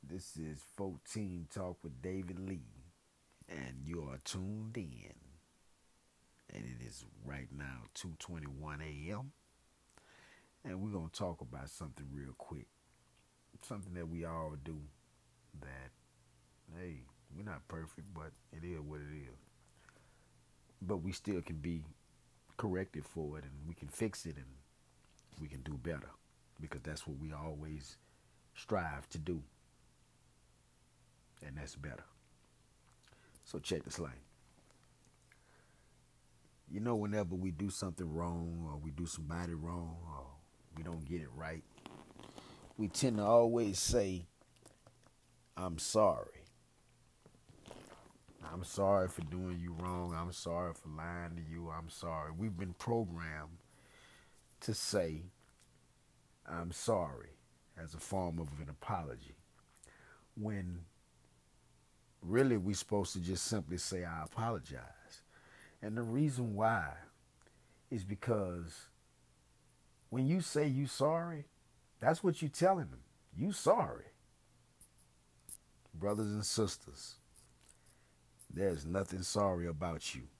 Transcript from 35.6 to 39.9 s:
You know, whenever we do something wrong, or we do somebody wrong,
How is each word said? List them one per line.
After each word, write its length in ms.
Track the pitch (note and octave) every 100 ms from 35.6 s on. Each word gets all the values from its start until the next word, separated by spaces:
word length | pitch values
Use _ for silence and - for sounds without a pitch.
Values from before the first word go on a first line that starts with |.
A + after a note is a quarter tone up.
| - - - - - - - - - - -
You 100 | G2
know, 140 | A#2
whenever 400 | A2+ G#2 G#2 F#2
we 160 | F2+ F#2
do 200 | D#2 G2+
something 420 | - F#2+ E2 F2
wrong, 560 | D#2 F2 E2+ E2+ E2+ D#2+
or 60 | D2
we 140 | D#2+
do 160 | D2 E2+
somebody 480 | - D2+ E2+ F2
wrong, 420 | E2 E2 F2 E2